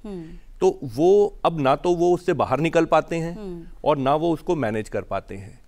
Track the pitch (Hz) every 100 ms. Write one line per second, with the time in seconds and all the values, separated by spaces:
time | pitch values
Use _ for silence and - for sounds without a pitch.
0 | 220 190 160 170 - - 185 - 143 113
1 | 170 202 202 - 160 165 135 147 180 175
2 | 175 175 - 156 104 131 165 165 160 160
3 | 147 165 165 175 202 170 165 - - 147
4 | 131 151 170 160 - 175 117 110 104 107
5 | 95 98 - 98 95 -